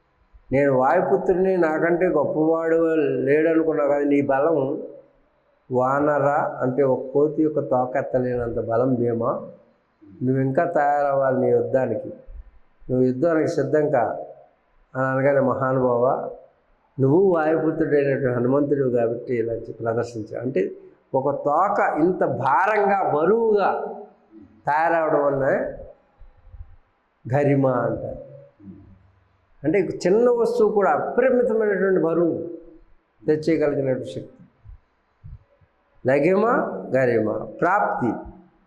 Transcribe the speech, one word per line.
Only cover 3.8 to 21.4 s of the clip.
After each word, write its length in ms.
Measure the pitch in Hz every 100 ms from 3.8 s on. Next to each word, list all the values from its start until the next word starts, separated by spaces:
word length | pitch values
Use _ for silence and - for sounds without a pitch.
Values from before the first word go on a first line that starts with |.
| 143
కదా, 100 | 143
నీ 220 | 143 143
బలం 640 | 127 135 156 160 135 - - - - _ _ _ _ _ -
వానర" 560 | 127 127 139 147 147 139 143 - -
అంటే 220 | 131 127
ఒక 280 | 135 127 -
కోతి 300 | 143 151 151
యొక్క 160 | 156 151
తోక 380 | 131 127 127 139
ఎత్తలేనంత 580 | 131 127 127 123 120 110
బలం 400 | 107 113 131 123
భీమా, 520 | 120 117 117 196 - - _ _ _ _ - -
నువ్వు 180 | 127 131
ఇంకా 220 | 135 135
తయారవ్వాలి 800 | 170 156 143 147 143 139 135 127
నీ 80 | 123
యుద్ధానికి, 640 | 120 117 131 123 107 110 - - - - - _ _ -
నువ్వు 160 | 127 127
యుద్ధానికి 420 | 127 170 160 139
సిద్ధం 420 | - 135 147 147
కా 360 | 131 113 - - - - _ _ _ _ 131
అని 100 | 131
అనగానే, 340 | 131 135 139
"మహానుభావ, 880 | 127 123 135 131 127 120 127 147 - - - _ _ _ _ -
నువ్వు 360 | 135 156 196 170
వాయుపుత్రుడైనటువంటి 1040 | 156 160 151 160 151 143 139 131 131 123
హనుమంతుడు 520 | 120 135 147 143 131
కాబట్టి 460 | 120 113 117 - 120
ఇలా 180 | 117
చే-, 200 | 113 -
ప్రదర్శించావు." 680 | 117 113 113 117 117 107 113
అంటే 300 | 120 135 196 - - _ _ 135
ఒక 200 | 143 139